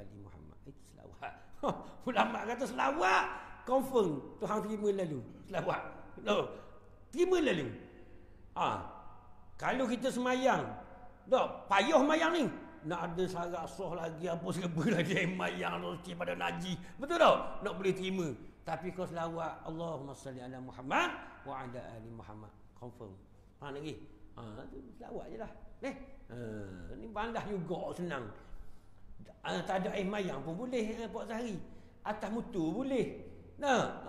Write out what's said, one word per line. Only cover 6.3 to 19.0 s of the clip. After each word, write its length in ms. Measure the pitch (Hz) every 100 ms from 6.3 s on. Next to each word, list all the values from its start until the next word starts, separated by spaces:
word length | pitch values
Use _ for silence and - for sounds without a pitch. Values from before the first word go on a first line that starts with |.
| 202 131 - - - - - -
Terima 260 | 262 359 359
lalu. 300 | 285 180 127 101 - - - - - - - -
Ha. 100 | 156 104 82 - - - - - - -
Kalau 240 | 160 247 254
kita 240 | 233 262
semayang, 540 | 240 247 254 254 190 135 110 - - - - -
dah, 160 | 240 156 - -
payah 320 | 196 233 311
semayang 300 | 285 311 330
ni. 100 | 349 226 - - -
Nak 320 | 151 170 175
ada 100 | 165 185
syarat 340 | 170 175 175 -
sah 220 | - 185
lagi, 320 | 170 165 160 175
apa 200 | 165 180
serba 340 | 170 175 165 -
<laughs> 60 | 160
lagi 160 | 165
yang 240 | 190 175 185
semayang 360 | 180 180 175 175
tu, 100 | 175
mesti 160 | 175 180 170
pada 160 | 175
najis. 420 | 175 175 170 180 175 - -
Betul 180 | 285 339
tak? 140 | 269 147 - -
Nak 100 | 202 175
boleh 160 | 190
terima. 320 | 156 185 190 165 117 - - -
Tapi 240 | 160 180
kau 160 | 175